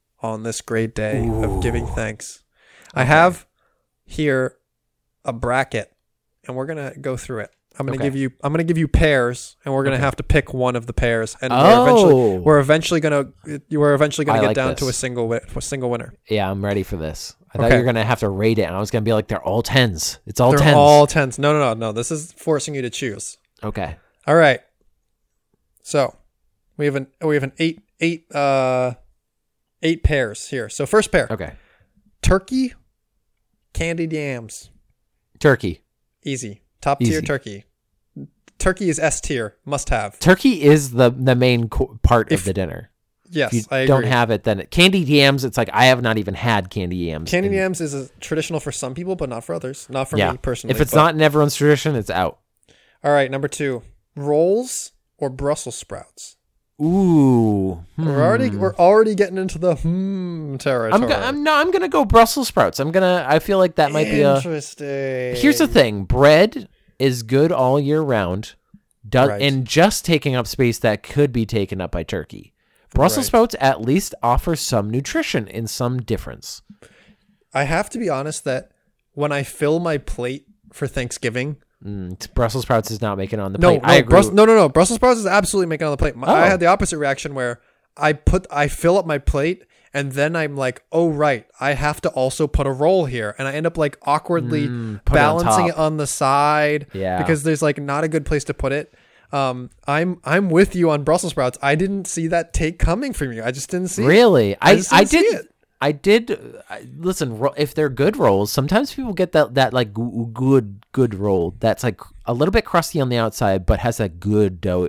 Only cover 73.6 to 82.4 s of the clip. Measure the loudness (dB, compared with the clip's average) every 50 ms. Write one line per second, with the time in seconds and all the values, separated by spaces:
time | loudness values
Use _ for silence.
73.6 | 0 0 0 0 -2 0 0 0 -2 -4 -10 -4 0 0 0 0 0 -2 -4 -4
74.6 | -4 -2 -2 -2 -2 -2 -4 -4 -4 -4 -4 -4 -4 -2 -4 -4 -6 -6 -8 -8
75.6 | -8 -8 -6 -4 -4 -4 -4 -4 -4 -4 -4 -4 -4 -12 -16 -16 -16 -18 -18 -18
76.6 | _ _ -20 _ -20 _ _ _ _ _ _ _ _ _ _ _ _ _ -4 -2
77.6 | -2 0 -2 -2 -2 -4 -6 -6 -4 -2 -2 -4 -4 -6 -10 -8 -6 -4 -6 -6
78.6 | -8 _ _ _ _ _ _ _ _ _ _ -4 -4 -2 -2 -4 -6 -8 -6 -2
79.6 | 0 0 0 0 -2 -2 -4 -4 -4 -8 -8 -6 -6 -6 -8 -10 _ _ _ _
80.6 | _ -20 -10 -8 -8 -6 -4 -6 -8 -6 -8 -6 -6 -4 -4 -4 -6 -6 -8 -12
81.6 | _ _ _ _ -12 -12 -10 -10 -10 -10 -10 -12 -14 -6 _ -2